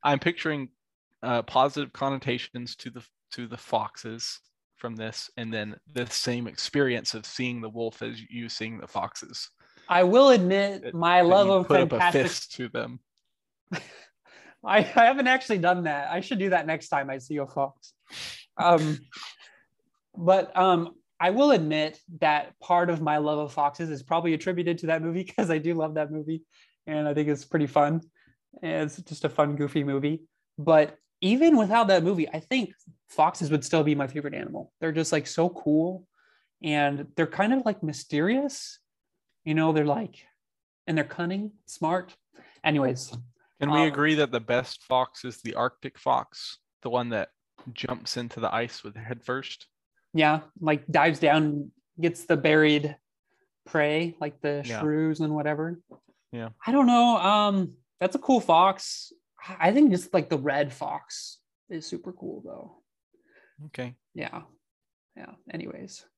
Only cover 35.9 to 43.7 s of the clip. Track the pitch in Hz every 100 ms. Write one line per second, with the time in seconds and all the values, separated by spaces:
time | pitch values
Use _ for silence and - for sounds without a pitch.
35.9 | 185 - _ _ _ _ _ 160 147 143
36.9 | 143 147 - 165 - 208 269 240 202 160
37.9 | 143 - 143 170 254 285 - - - _
38.9 | _ _ _ _ _ - 156 160 156 147
39.9 | 135 110 - _ _ _ _ _ _ -
40.9 | 160 147 - 175 196 214 - _ - 160
41.9 | 180 180 - _ - _ _ 156 151 131
42.9 | 127 - - - _ _ _ 143